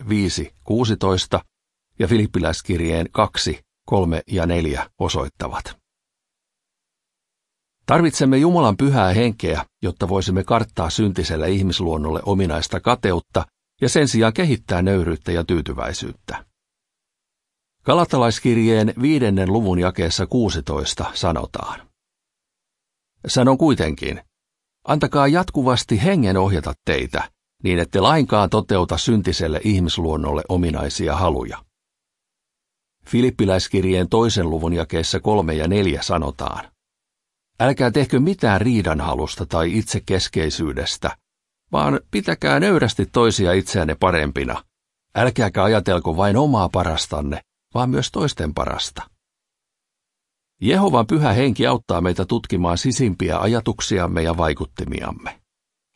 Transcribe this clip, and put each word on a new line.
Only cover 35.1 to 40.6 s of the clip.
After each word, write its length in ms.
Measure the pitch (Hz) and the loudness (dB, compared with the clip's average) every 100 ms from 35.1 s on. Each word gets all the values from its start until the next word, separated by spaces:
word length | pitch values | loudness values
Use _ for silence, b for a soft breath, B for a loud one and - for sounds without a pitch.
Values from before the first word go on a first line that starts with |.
| 92 | -2
kolme 340 | 104 104 80 | 0 2 2
ja 140 | 78 82 | 0 0
neljä 340 | 101 95 69 | 0 0 -2
sanotaan, 680 | - 87 73 - 69 - - _ _ _ _ _ _ _ _ - | -2 -2 -2 -6 -8 -8 -14 _ _ _ _ _ _ _ _ -2
älkää 320 | 123 139 123 | 0 2 0
tehkö 280 | 143 135 131 | 2 2 2
mitään 420 | 156 196 123 95 | 2 0 0 2
riidanhalusta 840 | 110 113 87 76 76 67 76 - 82 | 2 0 0 -2 -2 -4 -4 -6 -4
tai 320 | 85 82 107 | -2 0 0
itsekeskeisyydestä, 1400 | 104 107 - 92 - - 78 - | -2 -6 -2 -4 -2 -2 -2 -2